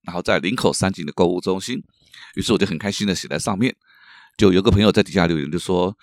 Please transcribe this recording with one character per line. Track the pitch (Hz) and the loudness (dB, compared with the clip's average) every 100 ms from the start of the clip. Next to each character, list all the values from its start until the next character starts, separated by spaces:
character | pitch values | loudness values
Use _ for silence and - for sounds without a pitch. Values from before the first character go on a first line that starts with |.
然 | - | -12
后 | 87 | -6
在 | 90 92 | -2 -2
林 | 87 | -2
口 | 123 95 | -2 0
山 | - 95 | 0 -2
景 | 95 | -2
的 | 76 | -6
购 | - 87 | 0 0
物 | 90 | 0
中 | 98 95 | -4 -4
心， | - 127 - _ _ - - - | -6 -10 -12 _ _ -20 -14 -6
于 | |
是 | 92 | 0
我 | 104 | 0
就 | |
很 | 98 80 | 0 -2
开 | 104 | -6
心 | 98 | -4
的 | 104 | -2
写 | 87 - | -4 -6
在 | 80 | -6
上 | - 98 | -4 -2
面。 | 123 - _ _ _ - _ - | -2 -4 _ _ _ -20 _ 2
就 | 104 | 4
有 | 92 | 6
个 | 101 | 4
朋 | 98 | 4
友 | 104 | 4
在 | 101 | 4
底 | 98 | 2
下 | 87 85 | 2 0
留 | 82 | 0
言 | 71 | -2
就 | 87 | -6
说 | - 90 90 104 | -2 0 0 -4